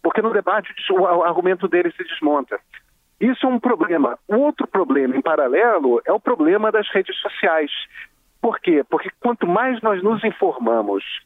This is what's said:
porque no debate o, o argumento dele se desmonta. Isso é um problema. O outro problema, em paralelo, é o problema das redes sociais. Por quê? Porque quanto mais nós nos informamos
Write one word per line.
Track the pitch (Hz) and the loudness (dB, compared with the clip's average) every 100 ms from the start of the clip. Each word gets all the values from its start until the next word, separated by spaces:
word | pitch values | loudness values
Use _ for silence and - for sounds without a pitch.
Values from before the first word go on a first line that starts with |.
porque | 175 220 | 0 0
no | 220 | 0
debate | 214 185 208 - - - | 0 0 -2 -4 -12 -2
o, | 185 | 2
o | 185 175 | 2 2
argumento | 175 175 180 185 185 | 2 0 0 0 0
dele | 175 175 - | 2 0 -4
se | |
desmonta. | 175 - 151 147 131 104 _ - _ _ _ _ | -12 -2 0 0 -2 -10 _ -20 _ _ _ _
Isso | 233 254 262 | 0 2 0
é | |
um | 247 | 0
problema. | 247 233 320 175 127 - - | 0 0 0 2 0 -2 -2
O | 214 | 2
outro | 285 - 233 | 2 0 -4
problema, | 196 151 139 131 127 | -2 0 0 2 0
em | |
paralelo, | 160 151 131 156 233 196 135 120 | 0 0 2 2 2 2 2 2
é | - | 2
o | 208 | -2
problema | - 240 156 208 220 | 0 0 2 2 2
das | 214 202 | 0 0
redes | 196 190 185 | -2 -2 -8
sociais. | 202 - 190 160 156 - - - - _ _ _ | -8 -2 0 0 -2 -6 -12 -18 -20 _ _ _
Por | 233 - | -4 -2
quê? | - 151 - | 2 2 2
Porque | 160 185 _ | -4 -4 _
quanto | 240 240 175 | -4 -2 0
mais | 190 262 233 | 0 0 -2
nós | 220 190 | -2 0
nos | 196 220 | 0 0
informamos | 220 - 190 131 - 117 104 98 - - | -2 0 -2 0 0 0 0 -4 -6 -14